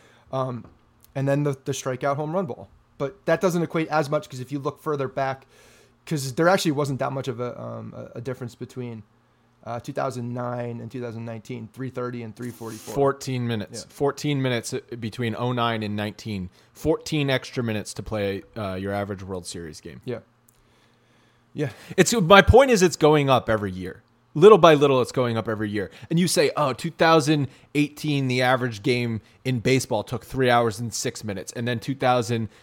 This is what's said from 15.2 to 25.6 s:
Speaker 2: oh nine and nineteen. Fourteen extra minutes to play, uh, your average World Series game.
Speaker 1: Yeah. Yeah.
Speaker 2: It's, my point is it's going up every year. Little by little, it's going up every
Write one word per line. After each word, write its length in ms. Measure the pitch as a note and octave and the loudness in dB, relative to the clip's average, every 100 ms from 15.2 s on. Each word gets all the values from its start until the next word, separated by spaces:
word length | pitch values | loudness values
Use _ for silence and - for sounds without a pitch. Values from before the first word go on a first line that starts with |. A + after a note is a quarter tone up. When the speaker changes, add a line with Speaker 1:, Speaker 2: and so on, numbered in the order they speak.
| A#2 | -4
Speaker 2:
oh 180 | G#2+ B2 | -2 -2
nine 300 | B2 A#2 A2+ | 0 -2 -2
and 140 | G#2+ G#2 | -4 -4
nineteen. 540 | G#2+ - A2+ G2+ F2+ _ _ | -6 -8 -8 -8 -8 _ _
Fourteen 560 | - D3+ D#3+ - D#3 C#3 | -6 -2 -2 -2 -2 0
extra 320 | B2+ - C3 | -2 -4 -6
minutes 320 | A#2 G#2+ - | -4 -4 -6
to 80 | - | -12
play, 400 | G2+ A2 G2+ G2 - - | -6 -4 -2 -4 -8 -10
uh, 180 | G2+ | -8
your 180 | F#2+ G2 | -6 -4
average 300 | G2+ G2+ F#2+ | -4 -4 -8
World 240 | F#2+ F#2 E2+ | -8 -10 -10
Series 340 | F2+ E2 D2+ | -12 -12 -14
game. 220 | E2+ C2 | -18 -16
Speaker 1:
Yeah. 140 | B2+ A2+ _ _ _ _ _ _ _ _ _ _ _ _ _ | -12 -12 _ _ _ _ _ _ _ _ _ _ _ _ _
Yeah. 160 | - C#3 - - - | -8 -8 -8 -8 0
Speaker 2:
It's, 160 | F3 | 2
my 300 | A#3 D#3+ G3 | 4 8 8
point 300 | - A#3 C#4 | 10 8 8
is 100 | A3 | 4
it's 140 | F3+ - | 4 4
going 340 | D3+ D3+ C#3 | 4 6 4
up 180 | B2 - | 2 4
every 220 | A2 G2+ | 0 0
year. 320 | F2+ F2+ - _ _ _ D3+ | -6 -10 -14 _ _ _ 8
Little 220 | G3 G3+ | 10 12
by 160 | E3+ | 10
little, 260 | D3 C#3+ C3 | 8 6 4
it's 120 | A2+ | 2
going 240 | C3+ A#2+ A2+ | 0 0 0
up 120 | A2 | -2
every 220 | G#2+ | -4